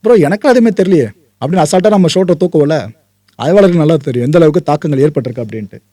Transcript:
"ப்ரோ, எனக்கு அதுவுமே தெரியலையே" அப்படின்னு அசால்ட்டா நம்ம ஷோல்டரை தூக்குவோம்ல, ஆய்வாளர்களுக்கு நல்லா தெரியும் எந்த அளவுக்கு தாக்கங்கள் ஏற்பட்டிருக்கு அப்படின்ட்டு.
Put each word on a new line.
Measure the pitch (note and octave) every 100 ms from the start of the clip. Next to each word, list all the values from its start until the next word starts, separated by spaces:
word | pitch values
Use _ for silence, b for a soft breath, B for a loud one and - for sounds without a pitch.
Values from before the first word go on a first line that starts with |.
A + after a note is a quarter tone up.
"ப்ரோ, | A3+
எனக்கு | A#3 C#3+ G#3 D4
அதுவுமே | B3 A3+ G3
தெரியலையே" | F#3 F3+ A2+ - _ _ C#3
அப்படின்னு | F#3
அசால்ட்டா | D3+ F#3 F#3+
நம்ம | G#3 F3
ஷோல்டரை | F#3 F#3 E3+
தூக்குவோம்ல, | F3+ D#3+ C#3+ D#3 A2 A2 _ _ _ -
ஆய்வாளர்களுக்கு | B2 G3 G3 F3 D3+
நல்லா | D#3+
தெரியும் | C#3+ B2 B2
எந்த | E3
அளவுக்கு | D#3 D3+
தாக்கங்கள் | D#3 D3+ D#3+ C#3
ஏற்பட்டிருக்கு | D3 D3+ B2 A#2+
அப்படின்ட்டு. | A#2 A2 G2+ - _